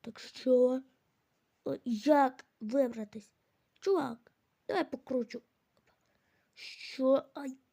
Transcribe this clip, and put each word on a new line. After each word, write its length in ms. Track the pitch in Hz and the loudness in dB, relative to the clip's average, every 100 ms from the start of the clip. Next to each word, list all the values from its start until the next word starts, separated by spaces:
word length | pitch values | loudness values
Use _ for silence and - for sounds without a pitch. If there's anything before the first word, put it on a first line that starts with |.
Так 200 | - - | -18 -18
що? 600 | - - - 254 247 254 262 _ _ _ _ _ _ _ | -20 -8 4 6 6 2 -6 _ _ _ _ _ _ _
О, 120 | - 277 | -8 -8
як 600 | - 220 277 302 269 262 - _ | -4 -4 4 4 4 0 -20 _
вибратись? 720 | 214 262 254 226 214 220 - _ _ _ _ _ | -4 -2 -2 -2 -12 -14 -20 _ _ _ _ _
Чувак, 520 | - 381 254 233 _ _ _ _ _ | -2 0 0 -8 _ _ _ _ _
давай 220 | 392 320 | -4 -4
покручу. 520 | 247 - 254 233 240 _ _ _ _ _ _ _ _ _ _ _ | -8 -6 -6 -6 -12 _ _ _ _ _ _ _ _ _ _ _
Що? 680 | _ - - - - 262 269 - | _ -20 -18 -16 -2 2 2 0
Ай. 240 | - 277 262 _ | -12 -12 -14 _